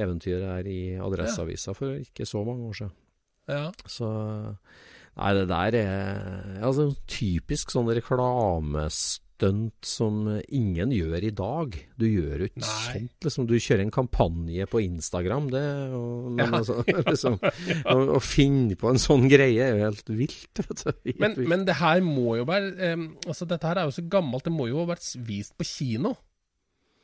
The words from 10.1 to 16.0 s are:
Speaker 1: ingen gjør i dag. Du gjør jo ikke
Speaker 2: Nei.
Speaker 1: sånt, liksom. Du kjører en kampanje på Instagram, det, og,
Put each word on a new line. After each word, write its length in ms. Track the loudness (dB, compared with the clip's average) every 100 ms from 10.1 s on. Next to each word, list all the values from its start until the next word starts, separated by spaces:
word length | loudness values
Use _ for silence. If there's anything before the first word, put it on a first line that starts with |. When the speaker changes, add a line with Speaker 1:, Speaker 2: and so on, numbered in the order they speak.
| 0 0 -2 -2
Speaker 1:
ingen 420 | 0 0 2 2
gjør 300 | 2 0 0 -2
i 40 |
dag. 440 | -2 -2 -2 -4 -6 -12 -2
Du 80 | 2
gjør 320 | 2 0 -2
jo 40 | -4
ikke 140 | -4
Speaker 2:
Nei. 220 | -6 -4
Speaker 1:
sånt, 400 | -6 -6 -8 -6 -4
liksom. 200 | -2 2
Du 60 |
kjører 280 | 2 4 2
en 60 | 2
kampanje 720 | -2 0 2 2 0 -4 -4 -2
på 140 | 0
Instagram, 680 | 0 -2 -4 -2 0 0 0
det, 140 | -2 -2 -4 -6
og, 380 | -6